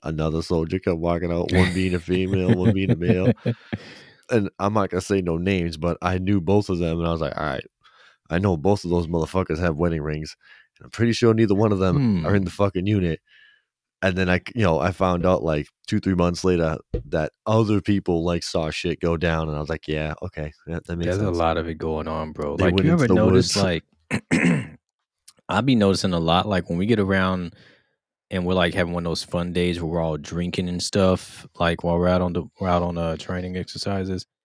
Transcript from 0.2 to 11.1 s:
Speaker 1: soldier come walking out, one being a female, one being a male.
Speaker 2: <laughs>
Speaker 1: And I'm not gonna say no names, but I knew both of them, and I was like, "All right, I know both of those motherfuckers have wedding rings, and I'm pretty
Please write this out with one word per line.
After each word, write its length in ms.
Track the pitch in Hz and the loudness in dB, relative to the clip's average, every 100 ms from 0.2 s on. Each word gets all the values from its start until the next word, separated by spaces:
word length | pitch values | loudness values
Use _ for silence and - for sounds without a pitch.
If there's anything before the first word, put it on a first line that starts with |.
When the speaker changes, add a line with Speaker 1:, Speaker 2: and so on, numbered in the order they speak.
| 78 78 | -2 -2
Speaker 1:
soldier 360 | 82 87 82 92 | -2 -2 0 -2
come 200 | - 85 | -2 -2
walking 300 | 85 85 87 | 0 -2 -2
out, 180 | 85 87 | -2 0
one 220 | 92 92 | 2 2
being 200 | 90 92 90 | 2 0 -2
a 40 | |
female, 540 | 85 90 92 95 92 90 | -2 -2 0 0 2 2
one 160 | 92 | 2
being 180 | 95 95 | 2 0
a 40 | 80 | 0
male. 360 | 87 90 95 208 - | 2 2 2 0 -2
Speaker 2:
<laughs> 120 | 120 - - - - - _ - | -6 -6 -10 -10 -20 -20 _ -2
Speaker 1:
And 180 | 123 98 - | 0 0 -2
I'm 140 | 98 | 0
not 160 | 107 95 | 0 0
gonna 100 | 90 | -2
say 200 | - 98 | 0 0
no 160 | 87 82 | 0 -2
names, 380 | 90 98 85 78 | 0 0 0 -2
but 200 | 85 85 | -4 -2
I 160 | 90 92 | -2 -2
knew 200 | 92 101 | 0 0
both 280 | 80 104 101 | 4 2 2
of 100 | 90 | -2
them, 200 | 85 82 | 0 0
and 80 | 85 | -2
I 40 | |
was 100 | 82 | -2
like, 160 | 76 - | -4 -4
"All 80 | 76 | -4
right, 200 | 67 - _ _ _ - _ - | -6 -8 _ _ _ -20 _ -4
I 80 | 82 | 0
know 180 | 101 85 | 2 2
both 280 | 80 101 87 | 2 0 2
of 60 | |
those 160 | 87 80 | -2 0
motherfuckers 520 | 85 78 92 92 78 | -2 -2 -2 -2 0
have 180 | 87 76 | 0 0
wedding 240 | 85 82 | 0 -2
rings, 340 | 76 76 78 - _ - _ _ | -4 -6 -8 -14 _ -20 _ _
and 60 | - | -14
I'm 40 | |
pretty 220 | - 117 | -2 0